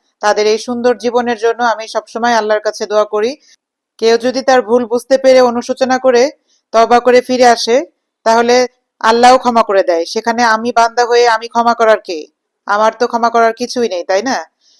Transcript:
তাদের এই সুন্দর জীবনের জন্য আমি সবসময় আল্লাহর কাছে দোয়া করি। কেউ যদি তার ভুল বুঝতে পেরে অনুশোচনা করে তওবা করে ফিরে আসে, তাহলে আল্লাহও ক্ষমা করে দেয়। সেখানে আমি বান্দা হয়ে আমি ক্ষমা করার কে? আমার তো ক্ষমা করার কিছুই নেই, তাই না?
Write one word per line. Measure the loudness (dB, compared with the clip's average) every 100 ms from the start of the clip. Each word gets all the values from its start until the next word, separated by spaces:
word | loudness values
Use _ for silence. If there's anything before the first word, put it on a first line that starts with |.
| _ -4
তাদের | -2 0 0
এই | -2
সুন্দর | -4 -2 -2 -2
জীবনের | -2 -2 -4 -2
জন্য | -4 -2
আমি | -2 -4 -6
সবসময় | -10 -8 -4 0
আল্লাহর | 0 0 -2
কাছে | -4 -8 -4
দোয়া | -2 -2
করি। | -2 -4 -6 _ _ _ _ _ -4
কেউ | 0 0
যদি | -2 -2
তার | 0 0
ভুল | 2 -2 0
বুঝতে | -6 0 2
পেরে | 4 4
অনুশোচনা | 2 -2 -8 -6 -2 0
করে | 2 2 0 -4 _ _ _
তওবা | 0 2 2
করে | 4 2
ফিরে | 2 2 4
আসে, | 2 0 -2 -2 _ _ _ 0
তাহলে | 0 2 0 0 _ _ -4
আল্লাহও | 0 4 4 4
ক্ষমা | 2 0
করে | 2 0
দেয়। | 0 -2 -4
সেখানে | -6 -4 -2
আমি | 0 0 -2
বান্দা | 0 0 0 0
হয়ে | 2 2
আমি | 0 -2
ক্ষমা | -2 -2
করার | 0 2 0
কে? | -2 -12 -12 _ _ _ -6
আমার | 0 0 0
তো | -4
ক্ষমা | -2 0
করার | 2 0
কিছুই | -2 -8 -4 -4
নেই, | -4
তাই | -2 -2
না? | -2 -6 -8 _ _